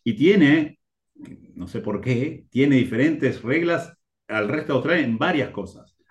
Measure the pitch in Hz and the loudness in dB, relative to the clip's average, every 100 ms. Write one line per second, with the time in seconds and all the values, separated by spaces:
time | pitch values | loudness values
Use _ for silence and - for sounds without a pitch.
0 | - 107 156 208 143 156 302 - _ _ | -6 2 4 6 6 4 2 -8 _ _
1 | _ _ - - - - 87 113 104 98 | _ _ -20 -20 -20 -16 -12 -10 -6 -6
2 | 107 120 147 165 - 123 143 135 110 110 | -2 -2 -4 -8 -6 0 4 4 2 0
3 | 151 - 131 - 110 156 170 170 - _ | 0 0 -2 -2 -2 -2 0 -2 -6 _
4 | _ _ - 110 104 151 151 131 135 175 | _ _ -8 -4 -2 -4 -2 -2 0 0
5 | 127 113 160 156 127 - 95 - - _ | 0 -2 -2 -2 -4 -8 -12 -16 -20 _
6 | _ | _